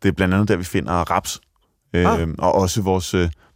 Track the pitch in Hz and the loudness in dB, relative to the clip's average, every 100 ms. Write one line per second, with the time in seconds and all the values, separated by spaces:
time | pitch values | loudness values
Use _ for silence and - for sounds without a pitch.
0 | 98 82 92 95 104 90 90 98 69 87 | -2 2 2 2 2 0 -2 -4 -2 -2
1 | 85 87 - - _ _ _ _ _ 85 | 0 -2 -4 -12 _ _ _ _ _ 0
2 | 90 226 80 - 90 98 92 110 95 92 | 2 2 -2 -2 0 2 0 0 0 -2
3 | - 92 85 - _ | 0 -2 -2 -4 _